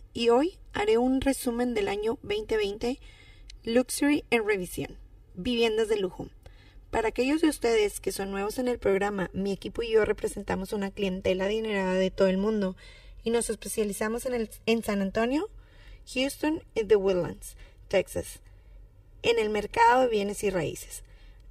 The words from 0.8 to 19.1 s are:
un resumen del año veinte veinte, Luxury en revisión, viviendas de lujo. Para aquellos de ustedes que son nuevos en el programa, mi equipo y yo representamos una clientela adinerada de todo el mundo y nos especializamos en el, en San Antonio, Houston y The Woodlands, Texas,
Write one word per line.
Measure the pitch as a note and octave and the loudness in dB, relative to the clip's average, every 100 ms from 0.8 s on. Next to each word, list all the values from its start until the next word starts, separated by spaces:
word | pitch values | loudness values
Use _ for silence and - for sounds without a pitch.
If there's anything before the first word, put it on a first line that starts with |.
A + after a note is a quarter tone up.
| G#4 A3+ | 2 4
un | B3+ C4 | 4 2
resumen | C4+ C4 B3+ A#3 B3 | 0 0 -2 -2 -2
del | A3+ G3+ | 0 -2
año | G3+ G#4+ - | -2 -2 -4
veinte | - G#4 G#4+ A4 | -4 -6 -2 -2
veinte, | G3+ G#3 A#3+ C#4 - - - - - - | 0 -2 -4 -4 -10 -20 -20 -20 -20 -14
Luxury | - A#3 B3 - C#4+ D4 - | 0 2 2 0 2 2 2
en | A#3 G#3 | 0 2
revisión, | G3+ F3+ - C#3 - - - - | -2 -2 -6 -10 -10 -20 -20 -20
viviendas | - F3+ A#3 A#3 G#3+ G#3+ | -8 -4 2 2 2 2
de | G#3+ | 0
lujo. | F3+ - - - - - - - - | -2 -6 -14 -14 -20 -20 -20 -20 -6
Para | - A4 | -2 0
aquellos | - B3+ D#4 | 0 0 4
de | D#4 | 2
ustedes | - - A3+ G#4 - | 2 2 4 2 -2
que | - | -6
son | - G4 | -4 -4
nuevos | G4 G4+ E4+ | -4 -4 -2
en | B3 | -2
el | A#3+ | 0
programa, | G3 G3 G3+ - F#3 | 2 2 2 -2 -4
mi | - G3 | -4 -4
equipo | F#3+ G#3 - | -4 -6 -6
y | A#3+ | 2
yo | A3 | 4
representamos | G#3 G#3 G#3+ G3+ G3+ F#3+ F#3+ | 4 0 -4 -6 -4 -4 -4
una | G#3 G3 | -4 -4
clientela | G3 G3 F#3 F#3 F#3 F#3+ | -2 -4 -2 0 0 0
adinerada | A3 A3 G3+ F#3 | -2 0 0 0
de | F#3 F#3 | 2 0
todo | - F#3+ | 4 4
el | F#3+ | 4
mundo | G#3 A3 F#3 F#3 - - - - | 2 0 -2 -4 -16 -20 -20 -10
y | A3+ | -2
nos | A#3 A3+ | 0 0
especializamos | G#3+ G3+ - G#3 G3 G#3+ A#3 B3+ | -6 -6 -4 -2 -2 -2 -2 -4
en | |
el, | B3 A3 - - | -4 -4 -6 0
en | A3+ | 0
San | G#3+ G3+ | 2 0
Antonio, | G3 A3 A#3 C#4+ G#4 - - - - - - | 0 0 2 0 -2 -8 -20 -20 -20 -20 -10
Houston | B3+ C4+ - D4+ D#4+ - - | -2 -2 0 -2 -2 -6 -4
y | |
The | G3+ | 4
Woodlands, | G#3 F#3+ F3+ E3 - - - - - - | 4 4 0 -2 -6 -14 -18 -20 -20 0
Texas, | - - - - - - - - - - - - | 0 0 -4 -8 -14 -20 -20 -20 -20 -20 -20 -20